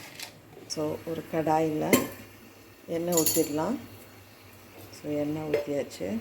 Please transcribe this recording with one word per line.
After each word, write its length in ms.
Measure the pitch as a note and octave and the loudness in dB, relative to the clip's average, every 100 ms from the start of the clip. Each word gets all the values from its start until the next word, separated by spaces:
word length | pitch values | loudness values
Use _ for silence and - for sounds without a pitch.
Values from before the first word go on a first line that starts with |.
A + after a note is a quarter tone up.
| - - - - - - - | -16 -12 -14 -14 -20 -18 -8
So, 300 | - D3+ D#3 - | -4 -2 -4 -4
ஒரு 180 | D#3+ - | -6 -2
கடாயில் 680 | E3 D#3 D#3 D#3+ D3+ D#3 B3+ - - - - - - - - - | 0 4 6 4 2 4 4 4 -6 -16 -20 -20 -20 -20 -16 -6
எண்ணெய் 260 | E3+ E3+ | -2 2
ஊற்றிடலாம். 640 | E3+ D#3 E3 C#3+ D3 F3 C#4 - - - - - - - - - - - - | 4 4 4 2 2 0 -2 -6 -16 -18 -20 -20 -20 -20 -20 -20 -20 -18 -12
So, 100 | D3+ | -4
எண்ணெய் 380 | D3 D3 D#3 D#3 | -2 0 -2 0
ஊற்றியாச்சு. 680 | D3 - C#3+ B2+ - F3+ A3 | 0 2 -2 -2 -4 -4 -4